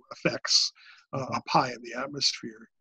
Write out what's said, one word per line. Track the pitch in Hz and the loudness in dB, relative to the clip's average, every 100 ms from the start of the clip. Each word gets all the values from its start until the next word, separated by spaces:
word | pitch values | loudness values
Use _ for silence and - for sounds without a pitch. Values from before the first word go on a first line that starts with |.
| - | -18
effects, | - - - - - - - - - - | -2 -2 0 2 2 2 -4 -20 -20 -8
uh, | 139 131 | -6 -2
up | 127 - | -4 2
high | 160 131 | 4 4
in | 120 | -2
the | 117 120 | -8 -6
atmosphere. | 139 143 - - 117 110 113 _ | -6 0 0 0 -10 -12 -20 _